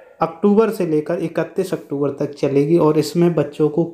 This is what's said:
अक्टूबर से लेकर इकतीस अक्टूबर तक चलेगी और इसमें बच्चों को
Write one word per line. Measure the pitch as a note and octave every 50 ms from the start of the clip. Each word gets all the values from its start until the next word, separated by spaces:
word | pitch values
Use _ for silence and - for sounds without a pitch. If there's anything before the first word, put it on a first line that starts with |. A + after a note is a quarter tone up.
| - - _ -
अक्टूबर | E3+ E3 - - - G#3 G3+ G3 A3+ G#3
से | G3 - F3+
लेकर | E3 D#3 D3+ D3+ - F3 -
इकतीस | E3 E3 E3+ E3+ D#3+ E3 - - F#3 F#3 -
अक्टूबर | G#3 - - D3 C#3 C#3+ C#3
तक | C#3 - D3+ C#3+ -
चलेगी | - - C#3+ C3+ C#3 C#3+ D3 E3+ E3+
और | D#3 D3+ D#3 D#3
इसमें | D3+ - - F3 F3 F3 E3
बच्चों | D#3+ C#3+ - - - D#3 D3
को | D3 E3+ E3 E3+